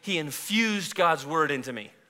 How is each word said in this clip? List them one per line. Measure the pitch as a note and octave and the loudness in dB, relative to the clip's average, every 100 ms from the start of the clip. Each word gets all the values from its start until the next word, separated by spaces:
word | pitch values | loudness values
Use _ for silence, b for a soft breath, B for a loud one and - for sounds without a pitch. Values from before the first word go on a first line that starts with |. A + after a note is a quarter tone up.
He | G3+ F3 | -4 -2
infused | D3+ - - G#3+ A3+ G#3 E3 | -2 -6 -2 2 2 0 -2
God's | - E3+ D#3 C#3 | 2 4 2 0
word | D#3+ D3 | 0 2
into | C#3 B2 | 0 -4
me. | A#2 G2+ - _ | -10 -12 -18 _